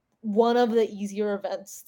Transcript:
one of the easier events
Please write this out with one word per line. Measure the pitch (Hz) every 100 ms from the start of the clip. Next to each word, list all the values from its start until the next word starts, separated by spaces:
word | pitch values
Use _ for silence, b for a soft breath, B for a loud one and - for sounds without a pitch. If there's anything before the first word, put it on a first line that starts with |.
| _ _
one | 220 202 233 240
of | 240
the | 226 214
easier | 202 202 196 208
events | 202 185 185 196 -